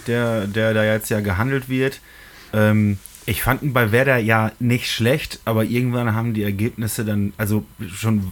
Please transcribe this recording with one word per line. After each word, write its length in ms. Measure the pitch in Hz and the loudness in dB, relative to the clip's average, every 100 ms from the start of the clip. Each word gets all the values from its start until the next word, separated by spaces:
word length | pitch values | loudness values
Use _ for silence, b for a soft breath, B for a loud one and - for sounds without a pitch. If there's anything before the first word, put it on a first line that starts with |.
| - | -4
Der, 400 | 120 117 113 101 | -2 0 -2 -2
der 260 | 107 110 | 0 2
da 100 | 110 | 2
jetzt 260 | 107 107 - | 2 0 -2
ja 100 | 107 | -2
gehandelt 500 | 101 92 131 135 123 | 0 0 0 -2 -2
wird. 300 | 131 135 - B B B B B | -2 -2 -4 B B B B B
Ähm, 440 | 107 107 107 104 98 - - - | 2 4 4 2 0 -8 -10 -6
ich 160 | 104 | -2
fand 200 | 120 131 | -2 -2
ihn 100 | 151 | 0
bei 180 | 123 110 | 0 2
Werder 260 | 117 135 123 | 2 4 2
ja 340 | 110 113 110 - | 2 2 0 -2
nicht 320 | 120 123 - | 0 0 -2
schlecht, 480 | - 113 151 - - - | 0 0 0 -4 -8 -2
aber 180 | 110 113 | 0 0
irgendwann 480 | 120 127 123 117 | 0 0 0 0
haben 200 | 107 117 | 0 -2
die 100 | 107 | -2
Ergebnisse 600 | 101 98 117 110 110 - 107 | -2 -2 -2 -2 -4 -4 -2
dann, 280 | 104 101 - | 0 -2 -2
also 280 | 104 107 - - 98 | 0 0 -2 -10 -14
schon 380 | 98 113 107 92 | -4 0 0 -2